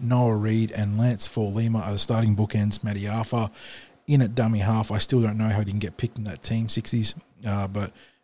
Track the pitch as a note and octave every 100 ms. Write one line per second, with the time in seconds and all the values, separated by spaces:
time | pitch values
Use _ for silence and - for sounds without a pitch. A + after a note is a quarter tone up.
0 | A#2+ B2 A#2+ G#2+ G#2+ A2 A2+ - G#2 G#2
1 | B2 A#2 - - G#2 G2+ A2+ A2+ G2+ G2+
2 | - A2+ A2+ G2+ G#2+ A2 G#2 G2+ A2 G2+
3 | G2 G#2+ A2+ A#2+ A2 - - - - _
4 | - C#3+ A#2+ A#2+ A2+ A2 G2 A2+ G#2+ A2
5 | - B2+ A2 G#2+ A2 G#2 G2+ G#2 G2+ -
6 | A#2+ - G#2+ F#2 - A2+ A2 - A2 A#2+
7 | G#2+ - - _ A2 G2+ G2 G2+ G2+ -
8 | - _